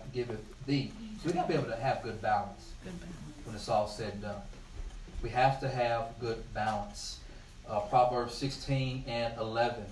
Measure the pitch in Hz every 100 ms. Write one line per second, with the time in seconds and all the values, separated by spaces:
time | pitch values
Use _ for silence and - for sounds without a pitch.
0 | 135 123 117 107 - - 131 143 107 -
1 | - - - 359 - 151 120 - 131 -
2 | 113 101 - 104 101 - - - 190 175
3 | 175 165 151 - 113 104 - 107 104 -
4 | 104 101 104 101 - - - - - -
5 | - - 120 123 135 - 135 123 - -
6 | 117 - 117 - - - 110 151 208 -
7 | - - - - - - - - 123 131
8 | 123 123 120 - 135 - - 135 131 131
9 | - 117 117 113 113 117 120 - 98